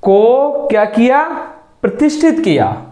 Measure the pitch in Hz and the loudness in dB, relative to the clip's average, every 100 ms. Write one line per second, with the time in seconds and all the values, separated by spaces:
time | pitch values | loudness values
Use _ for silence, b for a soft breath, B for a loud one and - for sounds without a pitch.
0 | - 196 220 262 285 285 - 214 208 214 | 2 2 4 2 0 -2 -2 0 0 0
1 | 247 277 320 - - - _ _ 202 - | 2 2 0 -6 -12 -18 _ _ -6 0
2 | 302 302 330 320 262 143 98 - - | -2 2 0 0 0 0 0 -4 -14